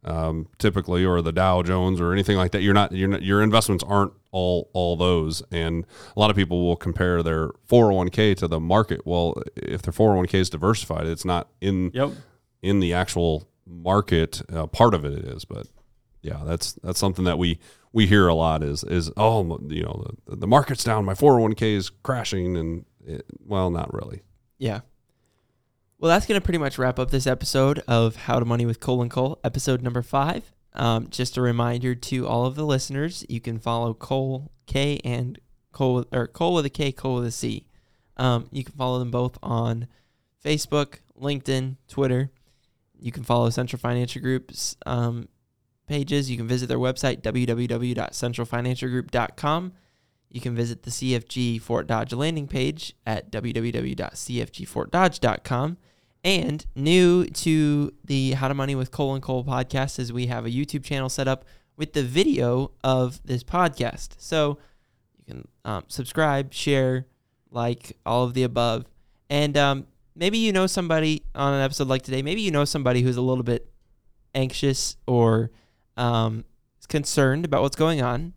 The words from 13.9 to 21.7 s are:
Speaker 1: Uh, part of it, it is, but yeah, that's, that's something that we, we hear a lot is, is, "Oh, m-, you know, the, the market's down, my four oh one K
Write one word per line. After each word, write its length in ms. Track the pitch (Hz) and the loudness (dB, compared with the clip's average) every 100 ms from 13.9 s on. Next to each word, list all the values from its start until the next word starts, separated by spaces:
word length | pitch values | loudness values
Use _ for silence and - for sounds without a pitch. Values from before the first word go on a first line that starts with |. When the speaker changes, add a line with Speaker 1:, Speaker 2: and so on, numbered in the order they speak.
| 98 101 85 80 - - | 2 4 2 2 -4 -8
Speaker 1:
Uh, 140 | 82 80 | -6 -6
part 260 | - 120 | 4 6
of 140 | 92 73 | 6 -2
it, 80 | |
it 100 | 71 | -6
is, 220 | - - - | -8 -12 -12
but 200 | - - _ _ _ _ _ | -14 -14 _ _ _ _ _
yeah, 220 | 78 73 | -10 -8
that's, 280 | 73 85 - - | -4 -4 -4 -8
that's 160 | - 90 | -6 0
something 260 | 98 92 | 0 2
that 140 | 92 82 | 0 2
we, 200 | 87 87 - - _ | 0 0 -8 -20 _
we 120 | 113 101 | 2 6
hear 220 | 104 90 | 8 8
a 60 | |
lot 280 | 82 82 78 | 6 2 2
is, 220 | 73 76 | -2 -4
is, 260 | - 87 80 - | -2 -2 -2 2
"Oh, 240 | 110 113 | 4 4
m-, 300 | 87 82 - | 0 -4 -6
you 120 | 78 | -6
know, 260 | 78 - - - - | -6 -8 -10 -12 -12
the, 100 | - | -6
the 100 | 92 | 4
market's 380 | 131 143 127 | 4 4 -2
down, 220 | 120 110 98 | 0 0 0
my 80 | |
four 240 | 98 147 127 | 4 6 6
oh 40 | |
one 120 | 110 | 4
K 180 | 110 110 | 2 0